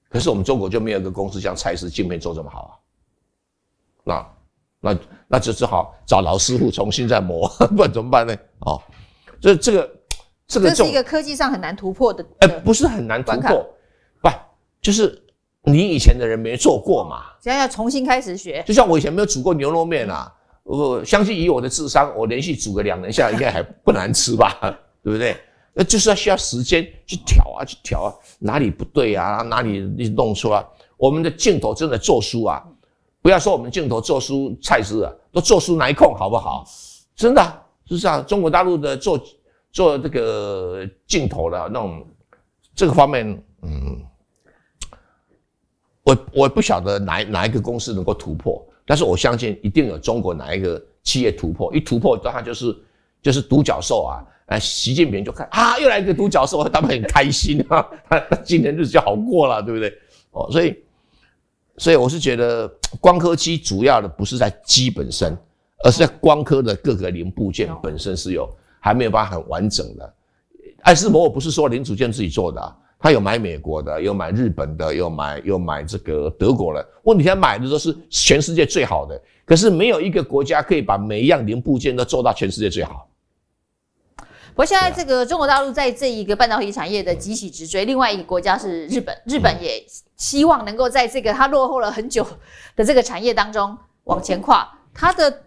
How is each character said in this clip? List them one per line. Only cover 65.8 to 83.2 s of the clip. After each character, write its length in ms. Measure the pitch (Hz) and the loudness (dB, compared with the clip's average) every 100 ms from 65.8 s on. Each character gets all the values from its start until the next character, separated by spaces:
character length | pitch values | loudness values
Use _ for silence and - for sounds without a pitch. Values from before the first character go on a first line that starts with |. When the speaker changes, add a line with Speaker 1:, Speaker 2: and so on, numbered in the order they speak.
Speaker 1:
而 80 | 123 | 4
是 80 | 123 | 6
在 80 | 160 - | 2 4
光 240 | 156 151 | 4 4
刻 200 | 139 139 | 4 0
的 120 | 120 98 | 0 -2
各 180 | - 104 | -2 -2
个 160 | 92 | -2
零 180 | 87 87 | -6 -8
部 220 | - 101 | -4 -4
件 180 | 82 107 160 | -2 -4 -6
本 120 | 82 76 | -10 -8
身 220 | 101 92 | -8 -6
是 160 | 92 | -4
有， 160 | 85 62 - _ _ | -4 -6 -10 _ _
还 120 | 104 | 0
没 120 | 117 | 0
有 80 | 117 | 2
办 120 | 107 | 0
法 60 | 107 87 | -2 -6
很 120 | - | -8
完 200 | 82 104 | -4 -4
整 260 | - 58 57 | -4 -8 -12
的。 180 | 64 _ _ _ _ _ - _ | -20 _ _ _ _ _ -20 _
爱 140 | - 170 | 6 6
斯 160 | 208 | 6
摩 140 | 156 165 | 4 4
尔 40 | |
不 100 | 120 | 0
是 120 | 151 | -4
说 180 | 160 147 | 0 0
零 140 | 120 | 0
组 120 | 131 101 | -4 -2
件 160 | 123 | -2
自 80 | 110 | -2
己 80 | 95 | -4
做 240 | 76 90 | -2 -2
的 80 | - | -4
啊， 160 | - - _ _ | -12 -14 _ _
他 120 | 151 | 4
有 80 | 131 | 4
买 200 | 98 117 | 2 -2
美 180 | 104 78 | -4 -8
国 240 | 80 78 | -8 -8
的， 200 | 73 78 | -6 -4
有 120 | 95 | -4
买 160 | 101 82 | -4 -4
日 200 | 104 123 | -2 -2
本 260 | 78 71 78 | -2 -6 -6
的， 180 | 80 | -4
有 160 | 76 87 | -4 -4
买， 320 | 78 71 73 80 | -4 -8 -6 -4
有 120 | 95 | -2
买 260 | 85 76 | -2 -6
这 140 | 78 - | -8 -10
个 300 | - 78 73 - | -4 -4 -4 -2
德 160 | 98 | 0
国 200 | 123 87 | 0 0
的。 120 | 73 - _ | -6 -10 _
问 140 | - 214 | 4 4
题 60 | |
他 100 | 156 | 4
买 240 | 190 160 104 | 4 2 0
的 120 | 127 | -2
都 100 | 147 | -2
是 180 | 165 - - | -2 -6 -6
全 320 | - - 139 | -2 4 4
世 120 | 151 | 2
界 120 | 165 156 | 0 2
最 180 | 180 | 2
好 220 | 123 82 71 | 0 -2 -6
的， 140 | 71 _ _ - | -12 _ _ 4
可 100 | 165 | 6
是 140 | 220 | 6
没 180 | 165 220 | 4 2
有 140 | 180 | 2
一 100 | 185 | 0
个 100 | 175 | -2
国 220 | 147 139 | 0 -2
家 180 | 139 151 | 0 0
可 140 | 143 165 | 0 0
以 60 | |
把 160 | 104 101 | 0 -2
每 240 | 104 107 | -2 0
一 60 | 131 | 2
样 200 | 160 110 | 2 2
零 140 | 117 | -4
部 180 | 123 131 | -2 -2
件 160 | 139 123 | 0 -2
都 80 | |
做 180 | 123 135 | -2 0
到 120 | 120 | 0
全 180 | 104 98 | 0 -4
世 80 | 95 | -2
界 100 | 104 | -4
最 140 | 87 | -4
好。 240 | 78 67 - _ | -6 -10 -20 _